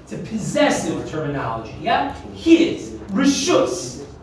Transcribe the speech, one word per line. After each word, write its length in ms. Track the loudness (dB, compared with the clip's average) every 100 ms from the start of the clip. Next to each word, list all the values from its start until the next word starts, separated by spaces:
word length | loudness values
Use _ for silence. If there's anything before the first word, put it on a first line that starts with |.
It's 100 | -12
a 40 | -10
possessive 920 | -6 -6 -2 2 2 2 -2 -4 -4
terminology, 640 | -6 -4 -4 -4 -6 -8 -6
yeah? 340 | 0 0 0 -6 -12
His. 580 | -4 6 6 6 0 -8 -12 -4
Rishus. 920 | 2 4 4 4 4 4 0 -6 -10 -14 -16